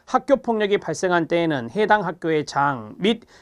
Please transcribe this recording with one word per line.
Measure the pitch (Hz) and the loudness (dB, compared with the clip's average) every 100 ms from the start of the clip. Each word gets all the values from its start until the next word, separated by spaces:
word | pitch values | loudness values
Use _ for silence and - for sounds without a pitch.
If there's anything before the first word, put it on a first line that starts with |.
| - | -4
학교폭력이 | 254 254 269 - 220 202 202 | -2 2 2 2 -2 0 0
발생한 | 185 156 190 175 151 | -2 -2 0 0 2
때에는 | 170 165 139 117 | 0 0 -2 -4
해당 | 208 214 214 | -2 2 2
학교의 | 180 170 165 156 147 | 2 -4 -2 -2 -2
장 | 143 143 127 107 - | 0 0 -2 -8 -2
및 | 185 233 - - | 0 0 -6 -20